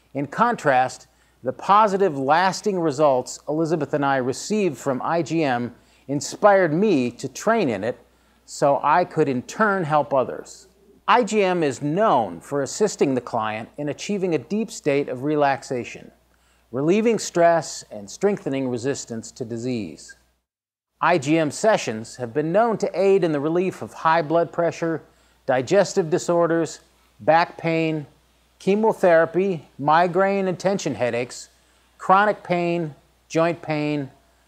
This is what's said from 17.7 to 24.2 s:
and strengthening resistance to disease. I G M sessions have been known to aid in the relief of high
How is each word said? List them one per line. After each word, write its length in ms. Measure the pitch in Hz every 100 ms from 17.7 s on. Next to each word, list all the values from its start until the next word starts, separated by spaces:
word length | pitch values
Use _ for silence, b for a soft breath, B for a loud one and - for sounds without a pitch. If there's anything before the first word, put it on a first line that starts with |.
| - -
and 180 | 107 101
strengthening 600 | - 202 202 151 135 127
resistance 640 | 123 131 127 - 113 107
to 100 | -
disease. 720 | 113 117 123 120 87 73 - - _ _ _ _ _ _ _ -
I 160 | 156 175
G 200 | 135 165
M 140 | 151
sessions 640 | - 220 202 - 110 110 -
have 180 | 120
been 200 | 127 160
known 240 | 190 233 202
to 120 | 202 165
aid 280 | 196 190 170
in 80 |
the 80 | 147
relief 400 | 151 175 185 -
of 100 | 110
high 300 | - 160 170